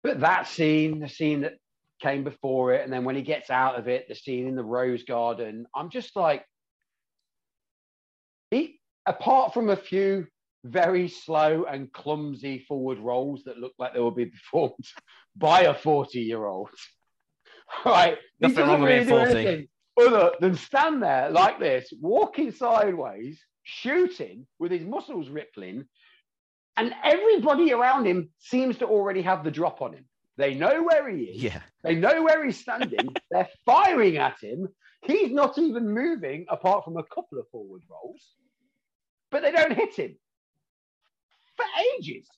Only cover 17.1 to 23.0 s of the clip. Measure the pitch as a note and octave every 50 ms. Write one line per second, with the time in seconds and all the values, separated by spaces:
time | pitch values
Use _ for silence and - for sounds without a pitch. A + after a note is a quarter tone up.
17.1 | _ _ _ _ _ _ _ _ - - _ _ - - - B3+ A3 F3+ F3 F3
18.1 | D#3 - - _ _ _ - C4+ B3 - C#4+ C#4+ - D4 C#4+ C4 B3+ B3 A#3+ A#3+
19.1 | B3 - A#3+ B3 A#3+ - A3 G3 E3+ D#3 C#3+ _ _ _ _ _ _ - A#3+ C4
20.1 | A#3 G#3 F3 F3 E3+ - F3 F#3 F3+ - - - - C#4 D4+ D#4+ D#4 C4 G#3 E3
21.1 | C3+ C3 C3 D#3 D#3+ E3+ A#3+ - - - - D#3 C3 B2+ B2+ - - - D3 F3
22.1 | A3+ D4+ G#4+ - - C#4+ D#4 A#3+ G3 - B3+ A#3 A3+ A3 G#3 G3+ F#3 E3